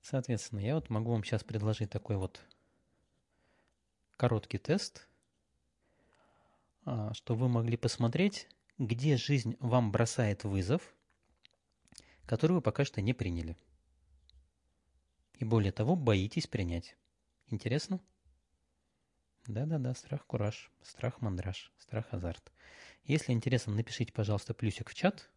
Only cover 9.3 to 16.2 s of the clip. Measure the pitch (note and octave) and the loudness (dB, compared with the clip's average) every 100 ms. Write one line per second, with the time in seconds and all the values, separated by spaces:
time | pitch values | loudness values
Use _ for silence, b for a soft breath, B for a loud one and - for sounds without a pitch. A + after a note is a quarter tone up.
9.3 | C#3 A2 - B2 B2 A2+ G#2+ A#2 - A2 | 2 2 -2 2 4 4 2 2 2 0
10.3 | G2+ G#2 G2 F2+ D#3+ - _ _ _ _ | 0 0 0 2 0 -2 _ _ _ _
11.3 | _ _ _ _ _ _ - B B - | _ _ _ _ _ _ -20 B B -4
12.3 | - D#3 F3+ A2+ - C#3+ - G2+ B2+ F#2 | 0 4 4 2 0 -2 0 0 0 -2
13.3 | E2+ E2 E2+ _ _ _ _ _ _ _ | -2 -6 -10 _ _ _ _ _ _ _
14.3 | - _ _ _ _ _ _ _ _ _ | -20 _ _ _ _ _ _ _ _ _
15.3 | - A2 A2+ G2 - A2+ F3+ B2 G2+ | -6 4 4 4 2 2 4 4 4